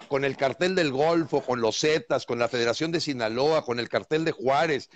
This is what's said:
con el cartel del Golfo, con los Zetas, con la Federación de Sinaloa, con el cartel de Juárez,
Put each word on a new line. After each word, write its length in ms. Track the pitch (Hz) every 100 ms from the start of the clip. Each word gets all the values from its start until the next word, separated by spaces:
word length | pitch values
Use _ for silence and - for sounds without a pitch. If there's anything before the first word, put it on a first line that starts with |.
| -
con 140 | 139 139
el 100 | 127
cartel 400 | 135 120 185 185
del 160 | 151
Golfo, 500 | 131 156 170 156 143
con 200 | 131 123
los 180 | 113 -
Zetas, 460 | 151 156 - 139 -
con 120 | 120
la 120 | 120
Federación 420 | 123 117 113 165
de 80 | 165
Sinaloa, 640 | 147 127 110 117 147 156
con 160 | 123 120
el 80 | 113
cartel 380 | 113 - 156 165
de 80 |
Juárez, 560 | - 120 139 165 131 -